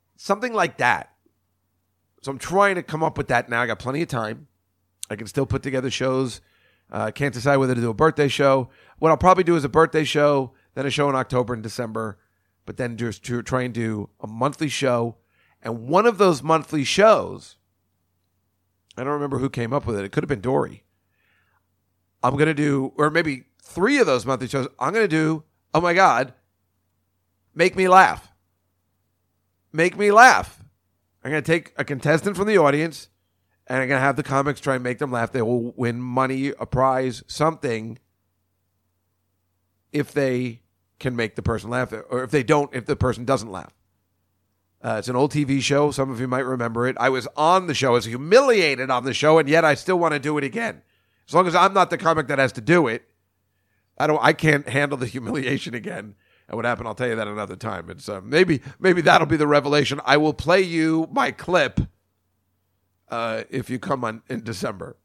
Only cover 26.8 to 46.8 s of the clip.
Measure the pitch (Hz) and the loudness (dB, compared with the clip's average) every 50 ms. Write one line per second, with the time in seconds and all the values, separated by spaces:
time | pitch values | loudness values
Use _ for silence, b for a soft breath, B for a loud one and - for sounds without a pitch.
26.8 | _ _ _ _ _ _ _ _ _ _ _ _ _ _ _ 151 170 185 - 180 | _ _ _ _ _ _ _ _ _ _ _ _ _ _ _ 0 0 2 2 2
27.8 | 185 185 180 190 180 101 80 - - _ _ _ _ _ _ _ _ _ _ _ | 4 8 8 8 8 8 2 -4 -12 _ _ _ _ _ _ _ _ _ _ _
28.8 | _ _ _ _ _ _ _ _ _ _ _ _ _ _ _ _ _ _ - 151 | _ _ _ _ _ _ _ _ _ _ _ _ _ _ _ _ _ _ -2 0
29.8 | 165 180 - - 208 208 202 220 247 254 185 92 85 - - - - _ _ _ | 0 0 0 0 2 6 8 10 10 10 8 4 0 -6 -14 -20 -20 _ _ _
30.8 | _ _ _ _ _ _ _ _ _ 131 151 156 117 156 165 170 147 - _ - | _ _ _ _ _ _ _ _ _ -6 -6 -4 0 0 0 0 -2 -8 _ -10
31.8 | 139 - 147 127 - 156 156 156 - 202 196 170 202 214 214 180 156 139 139 147 | -8 -6 -8 -4 0 2 2 2 0 -4 -4 -2 -2 2 4 4 6 4 2 2
32.8 | 160 165 - - - _ _ _ _ _ _ _ _ _ _ _ _ _ 127 131 | -2 -4 -8 -14 -20 _ _ _ _ _ _ _ _ _ _ _ _ _ -4 -2
33.8 | 131 127 139 131 135 139 135 147 131 - 135 135 139 147 143 - - 143 131 127 | 0 0 0 2 2 0 0 -2 -4 -2 -2 -2 0 -2 -4 -4 -2 -2 -2 -2
34.8 | 127 123 123 - 151 135 123 117 117 113 - 131 110 113 123 120 117 123 - - | -2 -6 -4 -4 -6 -4 -2 -4 -4 -2 -2 -2 -2 0 -2 -2 -2 -6 -6 -4
35.8 | 123 120 117 120 127 127 123 131 131 131 135 131 135 143 - - 117 - - 123 | -4 -4 -4 -4 -8 -4 -2 -2 0 0 -2 -4 -4 -6 -6 -8 -8 -4 0 2
36.8 | 131 135 131 131 131 131 113 120 - - - - 151 160 160 - - 131 113 110 | 2 2 2 0 -2 -4 -6 -8 -14 -14 -4 0 0 0 0 -2 -4 -4 -4 -4
37.8 | 110 113 113 - _ _ _ _ _ _ _ _ _ _ _ _ _ _ _ _ | -6 -10 -14 -16 _ _ _ _ _ _ _ _ _ _ _ _ _ _ _ _
38.8 | _ _ _ _ _ _ _ _ _ _ _ _ _ _ _ _ _ _ _ _ | _ _ _ _ _ _ _ _ _ _ _ _ _ _ _ _ _ _ _ _
39.8 | _ _ - 147 143 - - 147 139 131 127 123 127 123 113 117 _ _ _ _ | _ _ -6 -6 -6 -2 -2 -2 0 0 0 -2 -4 -6 -8 -14 _ _ _ _
40.8 | _ _ _ _ - 131 123 120 117 104 - - 95 117 117 107 98 107 123 127 | _ _ _ _ -6 -6 -4 -2 -4 -4 -6 -4 -4 -2 -2 -2 -4 -4 -4 -4
41.8 | 127 - 110 107 - - 123 123 131 110 131 147 123 104 156 147 143 135 - 127 | -4 -4 -8 -12 -8 -6 -4 -4 -4 0 0 0 2 4 2 2 2 -2 -6 -8
42.8 | 101 - 143 - - 127 110 107 123 113 135 113 104 113 92 87 - - _ _ | -4 -4 -2 0 0 0 0 -2 -2 -2 -2 -2 -2 -8 -12 -14 -14 -16 _ _
43.8 | _ _ _ _ _ _ _ _ _ _ _ _ _ _ _ _ _ _ _ _ | _ _ _ _ _ _ _ _ _ _ _ _ _ _ _ _ _ _ _ _
44.8 | - 120 113 107 98 120 127 123 143 139 123 151 147 131 139 135 113 123 143 143 | -6 -6 -6 -4 -4 -4 0 0 0 2 2 -2 0 0 -2 -2 0 0 2 2
45.8 | 147 147 135 139 135 135 127 113 131 127 127 131 131 127 131 123 117 117 113 117 | 2 0 0 -2 -4 -4 -4 -6 -6 -4 -4 -4 -4 -4 -4 -4 -4 -4 -2 -2